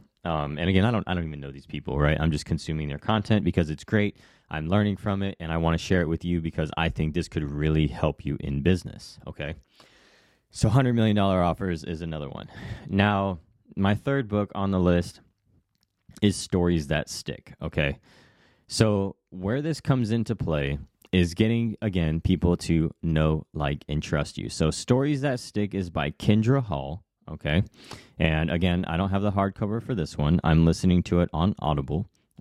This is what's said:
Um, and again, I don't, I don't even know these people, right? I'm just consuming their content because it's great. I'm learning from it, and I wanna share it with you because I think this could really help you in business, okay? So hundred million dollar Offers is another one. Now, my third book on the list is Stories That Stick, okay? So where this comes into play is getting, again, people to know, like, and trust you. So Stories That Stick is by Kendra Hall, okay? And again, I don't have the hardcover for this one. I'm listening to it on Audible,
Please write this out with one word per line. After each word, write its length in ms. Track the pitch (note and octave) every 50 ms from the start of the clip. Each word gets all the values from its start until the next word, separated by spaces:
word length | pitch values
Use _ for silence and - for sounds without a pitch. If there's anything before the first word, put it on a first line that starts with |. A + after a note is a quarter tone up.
| - _ _ _ -
Um, 320 | F2 D#2+ D#2 D2 C#2+ D2 D2
and 100 | E2+ F#2+
again, 160 | F#2+ F#2 G2+
I 60 | A#2+
don't, 140 | A#2+ G2 -
I 80 | - F#2
don't 120 | F2 E2
even 140 | D#2 D2+ C#2+
know 100 | C#2 C#2
these 160 | C#2 C#2 -
people, 320 | - - D2 - - C2 C#2+
right? 220 | D2 D2 D#2 -
I'm 100 | D#2 E2
just 140 | D2+ C#2+ -
consuming 440 | - E2+ D2+ - - D#2 D#2 D2+ C#2+
their 100 | C#2 -
content 480 | - - A2 G#2+ G2 - G#2+ G#2 D2
because 240 | F2 - F2+ E2 D2+
it's 140 | D#2 - -
great. 340 | - A2 G#2 G#2 G2+ - _ - _ _ _ _ _
I'm 180 | D#2 D#2 D#2 D#2+
learning 280 | F#2+ G#2 G#2 G#2 G2 -
from 240 | - G#2 G2 G2
it, 140 | G2 G2 - -
and 100 | E2 D#2+
I 60 | E2
wanna 220 | E2 E2 E2 E2 E2
share 240 | - - F#2+ F2+
it 60 | E2 D#2
with 140 | E2 -
you 200 | - F2 F2 E2+
because 280 | D#2+ D#2+ - - D#2 C#2+ -
I 140 | - E2 E2
think 240 | - - D#2+ D#2 D2+
this 140 | F2 D#2+ -
could 220 | - E2+ D2+ C#2+
really 360 | C#2+ C#2+ D2+ D#2 D#2 D#2 D#2
help 400 | D2 - - - D2+ - - -
you 100 | D2 C#2+ -
in 200 | - C#2+ C#2 C#2+
business, 580 | C#2 F2 F#2 F2 - - - - - - - - -
okay? 280 | - - - D2+ D2 - - - _ _ - - _ _ _ _ _ _ _ _ _ _ _ _ _
So 180 | _ - - A2
hundred 240 | G#2 C#3 C3 B2
million 240 | A#2+ A#2 A2 A2 G#2
dollar 260 | G#2 G2 G2 F#2+ F#2
Offers 400 | F2 F2 D#2+ - G2 F#2 E2+ D2+
is 200 | D2 - E2 D#2+
another 260 | E2+ E2 D#2 D2+ D2 C2+
one. 220 | - - - - - - - - - - - -
Now, 500 | F#2+ G2 G2+ G#2 G#2 G2 G2 G2 F2+ D#2 - _ _ _ _ _ -
my 180 | - G2 G2 G#2+
third 340 | G#2 - C#3 C#3 C#3 A#2+ G2
book 240 | G#2 G#2 G2+ - -
on 160 | G2+ G2 G2
the 80 | F#2+ F#2
list 420 | F2 F2+ F2 F2 F2 - - - _ _ _ _ _ _ _ _ _ _ _ _ _ _ _ _ _ - - -
is 140 | G#2+ G2+ F#2
Stories 500 | - - - - F2+ F2 F2 F2 D#2+ D2 C#2
That 200 | D#2 D2+ - -
Stick, 460 | - - - - - - _ - - -
okay? 380 | C#2+ D2+ - - D2 C#2+ C#2 - _ _ _ - _ _ _ _ _ _ _ _ _ -
So 480 | - - A2+ G#2+ G#2 G2 G2 G2 - _ _ _
where 300 | - F#2 F#2 G2 A#2+ D3
this 200 | D3 E3 D3 -
comes 320 | - - C3+ B2+ A#2 G#2
into 240 | A2+ A#2 A2 - A2+
play 420 | - - E2+ D#2 D2 C#2+ C#2 D2 D2 - - _ _ - _
is 240 | - F#2 F2 E2 E2+
getting, 420 | - A2 A2 A#2 A#2 A#2 A2+ G#2 -
again, 380 | A2 G#2+ F2+ F2+ E2 D#2 D#2+ E2
people 360 | - - F#2 D#2+ - F2 F2 -
to 360 | - - E2 D#2+ D#2+ D#2 - -
know, 440 | - E2 D#2 D#2 D#2 D#2 D#2 D2+ - -
like, 320 | - D#2 D2 C#2 D2+ - - -
and 120 | D2 D2+
trust 380 | - - D2+ D2 C#2+ - - -
you. 100 | - -
So 220 | - - E2 D#2
Stories 520 | - - - - B2 C3 C#3 D3+ D3 C3
That 180 | C#3 C#3+ B2 B2+
Stick 340 | - - - G#2 G#2 G2 -
is 160 | G2 F2+ F2
by 220 | E2 E2+ C#2+ D2+
Kendra 500 | - - - G#2 G#2 A2 G#2+ A#2+ C3+ C#3
Hall, 400 | B2 G2+ D#2 C#2 C2+ C#2 E2 G#2+ - _ _ _ _ -
okay? 360 | D#2 - - D2 D2+ F#2 A2+ - - - - - - - - _ _
And 320 | - E2+ D#2+ D#2 D#2 E2 D#2
again, 360 | F2 E2+ F#2 F2+ F2 F2+ -
I 120 | - E2
don't 140 | E2+ G2 F#2+
have 120 | G2 G2
the 100 | G2+ G#2
hardcover 500 | F#2+ G2 G2 G2 F#2+ - A2 G2+ G#2+ A#2
for 140 | - - B2+
this 200 | F#2 D2+ - -
one. 240 | - D2 D2+ F2 E2 -
I'm 200 | D#2+ D#2+ E2 E2
listening 380 | E2 E2 - - F#2 F2 F2+ -
to 160 | - F2 F2
it 100 | F2 -
on 240 | - D#2 E2+ G#2 - -
Audible, 480 | - D2+ D2+ C#2+ C#2 C2+ D2 F2 G#2 - _ _ _ _ _ -